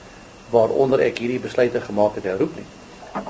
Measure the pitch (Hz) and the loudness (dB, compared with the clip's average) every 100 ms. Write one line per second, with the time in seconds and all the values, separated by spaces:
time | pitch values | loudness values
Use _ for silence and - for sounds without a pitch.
0 | - - - - - 117 110 - 135 135 | -20 -20 -20 -20 0 2 4 4 2 4
1 | 123 - 120 127 113 - 123 117 101 104 | 2 0 -4 -4 -2 0 0 0 -4 0
2 | 104 104 98 95 143 - - - - - | 0 0 -4 -2 -2 -4 -16 -20 -20 -20
3 | - - | -14 -12